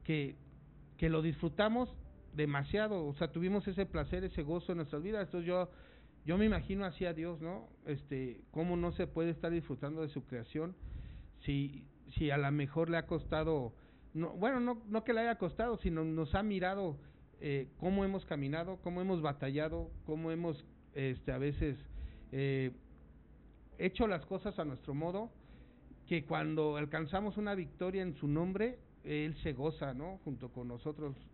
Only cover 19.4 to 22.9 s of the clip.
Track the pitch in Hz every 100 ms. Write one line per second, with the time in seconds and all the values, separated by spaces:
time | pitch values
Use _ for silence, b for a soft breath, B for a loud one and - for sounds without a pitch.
19.4 | 135 139 156 165 165 - - 156 165 165
20.4 | 170 147 - - - - 135 127 - 127
21.4 | 143 143 156 135 - B B B B 135
22.4 | 139 135 131 127 -